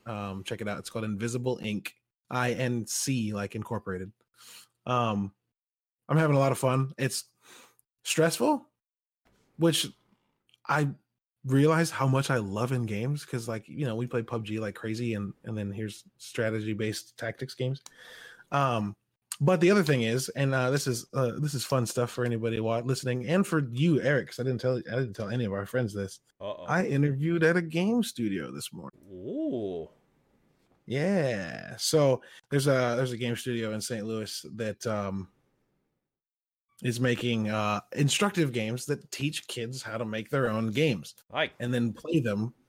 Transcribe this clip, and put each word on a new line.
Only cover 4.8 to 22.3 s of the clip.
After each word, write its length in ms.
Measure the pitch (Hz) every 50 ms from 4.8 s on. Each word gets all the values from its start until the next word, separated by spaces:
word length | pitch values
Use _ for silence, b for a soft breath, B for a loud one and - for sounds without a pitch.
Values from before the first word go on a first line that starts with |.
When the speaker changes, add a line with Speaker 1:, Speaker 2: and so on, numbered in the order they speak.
| -
Speaker 1:
Um, 480 | 127 127 123 117 113 107 101 98 98 - _ _ _ _ _ _ _ _ _ _ _ _ _ _ -
I'm 100 | 143 160
having 180 | 160 151 143
a 20 | 139
lot 140 | 135 135 120
of 60 | -
fun. 340 | - 127 127 131 135 131 - -
It's 260 | 135 131 - - - _ _ _ B B B B B B B B B _ _ _ -
stressful, 640 | - - 160 156 165 - - 233 294 302 262 - _ _ _ _ _ _ _ _ _ _ _ _ _ _ _ _ _ _
which 300 | - 160 170 147 - - - - _ _ _ _ _ _ _ _ _ _ _ _ _ - -
I 200 | 139 151 147 139 139 - _ _ _ _ _ _ _ _ -
realize 440 | 131 131 139 143 156 160 160 170 156
how 160 | - - 135
much 220 | 135 131 135 139 -
I 60 | 135 120
love 340 | 104 98 98 107 120 123 135
in 100 | 123 120
games, 420 | 107 107 101 113 135 147 147 -
'cause, 240 | - - 120 113 117
like, 180 | 113 107 - -
you 180 | 76 135 151
know, 100 | 123 110
we 100 | 113 123
play 160 | 120 - 120 110
pub 220 | - 123 113 110
G 140 | 101 107 110
like 160 | 110 104 101
crazy, 400 | - - 110 110 113 123 117 110
and, 180 | 101 101 98 - _ -
and 120 | - 110
then 160 | 107 101 101 98
here's 320 | 104 110 104 101 - - _ _ -
strategy-based 1000 | - - - - 113 110 110 110 107 110 107 98 110 107 104 - - - -
tactics 380 | - - 110 110 - 135 135 -
games. 260 | - 127 127 135 - - B B B B B B B B B B B B B -
Um, 420 | 143 139 131 120 110 104 101 101 - _ _ _ _ _ - - -
but 220 | 143 165 185 165
the 100 | 170 175
other 120 | 208 208 170
thing 160 | 147 139 127 113
is, 280 | 110 117 131 135 -
and, 240 | - 131 139 135 135
uh, 160 | 131 127 127
this 160 | 139 143 -
is, 200 | 135 123 113 - - -
uh, 200 | 135 131 120 107 -
this 140 | 151 151 139
is 100 | 123 -
fun 220 | - 139 127 120
stuff 260 | 110 - 127 123 120
for 140 | - - 123
anybody 340 | 120